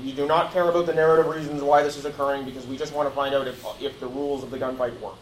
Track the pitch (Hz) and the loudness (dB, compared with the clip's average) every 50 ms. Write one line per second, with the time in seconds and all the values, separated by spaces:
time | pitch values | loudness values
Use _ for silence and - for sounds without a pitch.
0 | 127 135 131 139 143 147 156 170 165 165 - 185 175 170 170 175 170 165 156 156 | -8 -8 -4 -2 2 4 4 4 4 2 2 2 2 4 4 2 2 2 2 4
1 | 156 160 160 160 156 151 156 160 156 143 147 143 139 143 147 147 143 143 135 143 | 6 6 6 6 6 4 2 -4 -4 -4 -4 -2 2 6 6 6 6 4 -2 -4
2 | 139 143 - - 139 139 139 135 135 127 127 131 123 123 135 131 151 139 143 147 | -8 -8 -4 -2 -2 0 0 -2 -4 -8 -10 -10 -10 -8 -6 -6 -6 -6 -2 -2
3 | 147 139 131 139 139 135 139 139 131 127 120 - - 107 107 - 139 143 135 - | -2 -2 0 -2 -2 0 0 0 0 -2 -6 -8 -10 -10 -8 -6 -8 -8 -8 -8
4 | 135 123 127 143 143 143 143 131 131 117 135 123 135 127 127 127 127 120 113 110 | -10 -8 -6 -4 -2 -2 -2 -4 -6 -8 -6 -4 -4 -4 -2 -2 -2 -4 -4 -6
5 | 107 98 - - | -10 -12 -12 -14